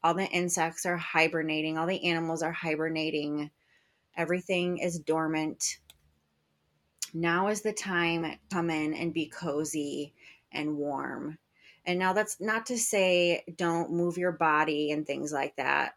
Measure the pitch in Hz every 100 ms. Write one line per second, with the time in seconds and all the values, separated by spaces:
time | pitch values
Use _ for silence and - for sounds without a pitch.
0 | 165 170 190 180 175 175 165 165 180 175
1 | 165 165 160 160 156 156 156 160 170 190
2 | 175 170 165 160 165 165 165 156 160 160
3 | 156 151 147 147 147 _ _ _ _ _
4 | _ - 165 180 180 185 175 175 180 170
5 | 147 160 160 156 156 - - - _ -
6 | _ _ _ _ _ _ _ _ _ -
7 | - 165 170 175 202 208 214 214 202 175
8 | 170 165 165 - - 185 170 156 151 156
9 | 170 165 151 - 170 143 156 156 143 143
10 | 147 _ - - _ - 151 147 147 139
11 | 139 139 143 160 _ _ - - - 180
12 | 185 190 208 - 214 220 226 240 - 208
13 | 185 175 175 170 - 156 170 170 165 170
14 | 175 170 180 165 160 151 156 151 147 151
15 | 151 139 147 147 135 - 131 143 131